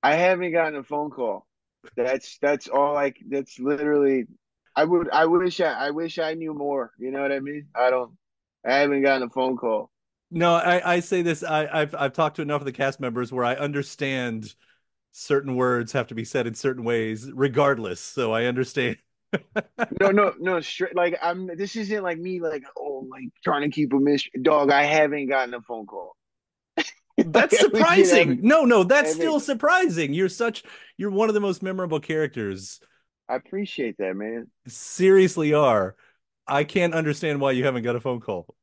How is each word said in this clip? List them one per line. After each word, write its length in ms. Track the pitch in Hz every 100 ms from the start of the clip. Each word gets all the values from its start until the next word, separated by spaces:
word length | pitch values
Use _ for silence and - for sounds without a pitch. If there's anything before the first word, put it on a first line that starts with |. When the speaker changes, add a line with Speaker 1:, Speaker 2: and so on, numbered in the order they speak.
Speaker 1:
I 140 | 131 156
haven't 360 | 180 185 180
gotten 220 | 165 160
a 80 | 147
phone 280 | 131 147 151
call. 360 | 147 120 95 _ _ _ _ - -
That's, 420 | 123 131 - -
that's 240 | 143 143 -
all 280 | 135 147 147
I, 160 | 143 123 -
that's 320 | 139 131 -
literally, 680 | 127 143 147 147 139 135 117 - _ _ _
I 100 | -
would, 240 | 156 175 170
I 160 | - 165
wish 340 | 175 180 170
I, 120 | 170
I 180 | 117 139
wish 280 | 147 165 170
I 160 | 160
knew 180 | 160 160
more. 400 | 151 143 139 117 _
You 140 | 123
know 100 | 139
what 80 | 139
I 60 | 139
mean? 300 | 139 147 147 117
I 140 | 127
don't, 200 | 127 120 _ _ _ _ _ -
I 80 | 135
haven't 240 | 143 143
gotten 200 | 139 135
a 80 | 123
phone 260 | 131 131 123
call. 320 | 120 110 107 _ _ _ _
Speaker 2:
No, 220 | 170 175
I, 400 | 170 170 180 175
I 60 | 180
say 220 | 175 185
this. 220 | 170 156
I, 240 | 165 156 156
I've, 220 | 160 151
I've 180 | 151 139
talked 240 | - 156 151
to 60 |
enough 180 | 147 147
of 40 | 139
the 60 |
cast 260 | 123 135 131
members 340 | 123 117 123
where 120 | 127
I 100 | 120
understand 1000 | 131 143 143 139 - 139 131 123 113 107 - _ _ _ _ _
certain 420 | - - 139 139 127
words 360 | 127 120 113
have 140 | 139 117
to 80 |
be 100 | 113
said 220 | 113 139 117
in 80 |
certain 300 | 113 139 127
ways, 460 | 113 117 110 110 127
regardless. 680 | 127 139 120 143 131 107 90
So 320 | - - 117
I 140 | 113 120
understand. 500 | 123 127 - 123 113 _ _ _
<laughs> 60 | - _ - - - 240 -
Speaker 1:
No, 100 | 196
no, 240 | 196 202 -
no. 220 | 175 180
Straight, 360 | 151 - 180 175
like, 220 | 175 175
I'm. 240 | 170 175 185 165
This 200 | 196 220
isn't 260 | 202 214
like 160 | 185 165
me, 220 | 175 180
like, 240 | 165 151 - -
oh, 280 | - - 262
like, 180 | 262 240 _
trying 180 | - 151
to 80 | 147
keep 180 | 147 147
a 60 | 135
mystery. 440 | 139 143 - -
Dog, 280 | 131 151 143
I 140 | 143
haven't 420 | 147 156 151 147 135
gotten 260 | 135 123
a 60 | 120
phone 240 | 113 117 101
call. 300 | 98 87 - _ _ _ _ _ -
<laughs> 0 |
Speaker 2:
That's 100 | - - _ -
Speaker 1:
Like, 180 | 170
I 80 | 160
legit 160 | 311 466
Speaker 2:
surprising. 680 | - 220 330 359 370 - 170
Speaker 1:
haven't, 140 | 131
Speaker 2:
No, 220 | 214 311
no, 200 | 269 233
that's 260 | 180 277 285
Speaker 1:
haven't. 100 | 320
Speaker 2:
still 180 | 330 302
surprising. 720 | 294 254 294 359 370 165 151
You're 140 | 151 185
such, 360 | - 233 220 - - - _
you're 140 | 202
one 180 | 196 220
of 60 |
the 60 | 208
most 220 | 202 180
memorable 380 | 190 190 180 156
characters. 800 | - 156 156 - 104 95 95 - _ _ _ _ _
Speaker 1:
I 80 | 127
appreciate 600 | - 190 202 - 123 98
that, 180 | 95 92
man. 320 | 107 117 117 _ -
Speaker 2:
Seriously 880 | - - - 185 190 185 - 151
are. 400 | 151 143 110 95 - _ _ _ _ -
I 180 | 143
can't 300 | 151 196 175
understand 460 | 165 156 147 160 143
why 120 | 135
you 120 | 127
haven't 200 | 135 127
got 120 | 117 120
a 40 |
phone 200 | 123 123
call. 340 | 113 95 85 -